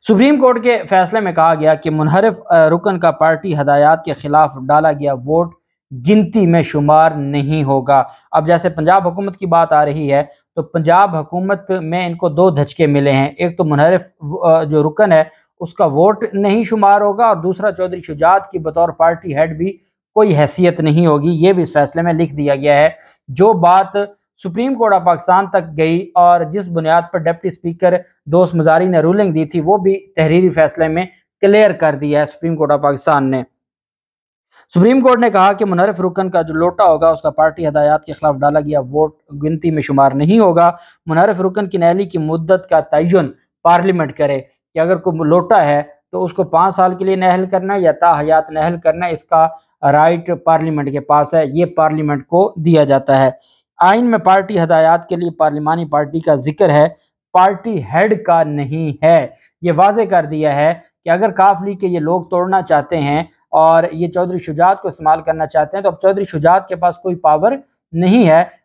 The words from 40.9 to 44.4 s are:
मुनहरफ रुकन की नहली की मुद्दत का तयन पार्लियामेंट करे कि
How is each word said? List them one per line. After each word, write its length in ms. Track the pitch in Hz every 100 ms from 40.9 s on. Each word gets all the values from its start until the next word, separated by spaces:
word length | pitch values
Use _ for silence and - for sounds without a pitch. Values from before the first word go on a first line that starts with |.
| _ -
मुनहरफ 320 | 160 202 180
रुकन 280 | 190 185 196
की 100 | 180
नहली 280 | 170 180 190
की 120 | 175
मुद्दत 500 | 156 160 160 185 185
का 120 | 160
तयन 520 | 151 147 170 185 143 - _ _ 165
पार्लियामेंट 460 | 175 185 180 147
करे 260 | - 147
कि 400 | 135